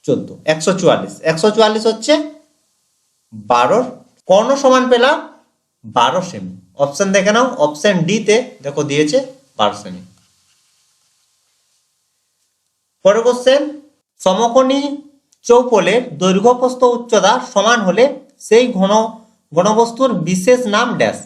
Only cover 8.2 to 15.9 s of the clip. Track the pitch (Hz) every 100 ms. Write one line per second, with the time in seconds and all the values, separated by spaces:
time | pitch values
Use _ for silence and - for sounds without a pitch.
8.2 | - 208 254 - 139 147 143 143 151 -
9.2 | 269 - _ - 104 - 95 92 - _
10.2 | _ _ _ _ _ _ _ _ _ _
11.2 | _ _ _ _ _ _ _ _ _ _
12.2 | _ _ _ _ _ _ _ _ 190 220
13.2 | 233 247 262 277 302 - _ _ _ _
14.2 | 190 190 233 247 254 277 285 285 - _
15.2 | _ _ - 240 247 214 175